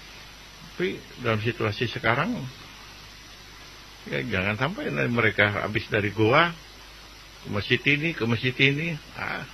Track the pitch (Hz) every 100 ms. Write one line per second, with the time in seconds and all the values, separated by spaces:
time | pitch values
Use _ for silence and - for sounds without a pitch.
0 | - - - - - - - - 180 233
1 | - - 123 110 110 - 110 101 117 -
2 | 113 120 180 226 131 - - - - -
3 | - - - - - - - - - -
4 | - 143 127 98 95 107 131 208 277 143
5 | 127 117 110 98 104 101 98 107 - 110
6 | 101 98 110 139 170 165 - - - -
7 | - - - - - 101 - 123 - 143
8 | 160 160 113 117 131 123 139 139 165 151
9 | - - 101 - 143